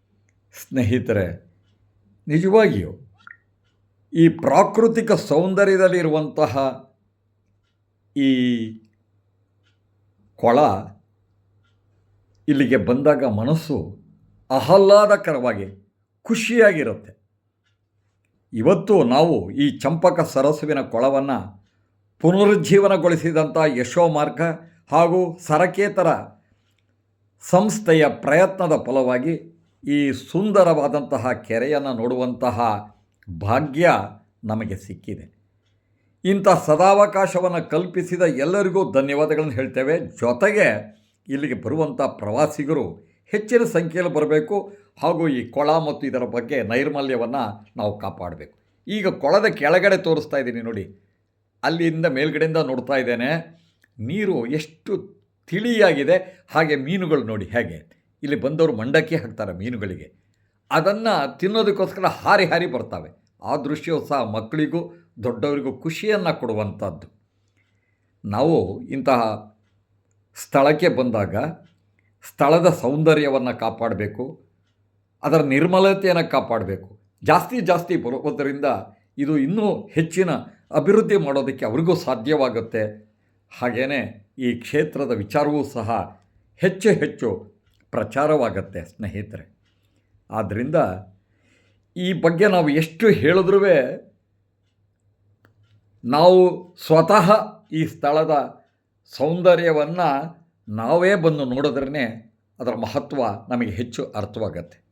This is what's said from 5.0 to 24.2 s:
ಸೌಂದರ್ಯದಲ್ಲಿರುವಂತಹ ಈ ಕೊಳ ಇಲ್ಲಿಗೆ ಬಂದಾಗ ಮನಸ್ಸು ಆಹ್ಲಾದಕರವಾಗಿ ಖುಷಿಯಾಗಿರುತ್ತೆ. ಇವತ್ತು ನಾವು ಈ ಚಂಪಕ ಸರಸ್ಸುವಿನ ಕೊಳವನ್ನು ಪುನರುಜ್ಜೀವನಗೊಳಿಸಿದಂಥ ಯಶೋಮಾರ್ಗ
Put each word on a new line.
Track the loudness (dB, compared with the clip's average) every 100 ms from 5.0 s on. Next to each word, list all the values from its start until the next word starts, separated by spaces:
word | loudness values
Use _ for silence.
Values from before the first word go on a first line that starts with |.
| 0 0
ಸೌಂದರ್ಯದಲ್ಲಿರುವಂತಹ | 0 0 2 2 2 4 4 2 0 0 -2 -2 -2 0 -4 -4 -16 _ _ _ _ _ _ _ _ _ _ _ _ 0
ಈ | 2 2 2 0 -4 -12 _ _ _ _ _ _ _ _ _ _ _ _ _ _ _ -2
ಕೊಳ | 2 4 4 0 -6 -16 _ _ _ _ _ _ _ _ _ _ _ _ _ _ -2
ಇಲ್ಲಿಗೆ | 0 2 2
ಬಂದಾಗ | 2 0 2 2 0
ಮನಸ್ಸು | -2 -2 -2 -2 -6 -6 -14 _ _ _ _ -4
ಆಹ್ಲಾದಕರವಾಗಿ | -2 6 6 8 8 6 2 0 -2 -2 -4 -8 -14 _ _ _ _ -6
ಖುಷಿಯಾಗಿರುತ್ತೆ. | -4 0 6 6 4 -4 -6 -12 -20 _ _ _ _ _ _ _ _ _ _ _ _ _
ಇವತ್ತು | -2 2 2 4 4 4
ನಾವು | 4 2 0 -4
ಈ | -2 -2 0
ಚಂಪಕ | -4 2 2 2 -2
ಸರಸ್ಸುವಿನ | 0 0 0 -2 -4 -4
ಕೊಳವನ್ನು | 0 0 0 -2 -4 -8 -18 _ _ _ _ _ _
ಪುನರುಜ್ಜೀವನಗೊಳಿಸಿದಂಥ | 2 4 4 4 4 6 6 4 2 2 0 0 0 0 0
ಯಶೋಮಾರ್ಗ | 0 -2 2 2 2